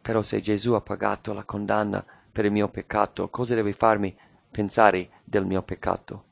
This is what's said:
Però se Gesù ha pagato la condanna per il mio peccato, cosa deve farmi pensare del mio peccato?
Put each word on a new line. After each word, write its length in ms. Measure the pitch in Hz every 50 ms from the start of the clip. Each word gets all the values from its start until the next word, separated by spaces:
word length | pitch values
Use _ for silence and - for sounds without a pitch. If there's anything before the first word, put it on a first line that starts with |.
Però 200 | _ - 110 110 104
se 180 | - - 101
Gesù 320 | 92 107 104 101 104 123 117
ha 80 | 104
pagato 500 | - - 101 - 107 104 101 - - 110
la 120 | 104 101 101
condanna 600 | - - 101 104 101 104 107 107 104 98 98 - - - - _ _
per 140 | _ 113 107
il 60 | 104
mio 160 | 104 104 101
peccato, 640 | 98 - - - _ - 107 101 - _ - 92 -
cosa 240 | - - 123 113 120
deve 180 | 113 107 104 98
farmi 440 | - - 113 110 101 101 95 - _ - _ _ _ _ _
pensare 600 | - - 104 98 - - 110 104 90 92 90 - _ _ _
del 220 | - - 104 95
mio 160 | 95 95 95
peccato? 640 | 90 - 92 - - 95 92 - _ - - 98 - _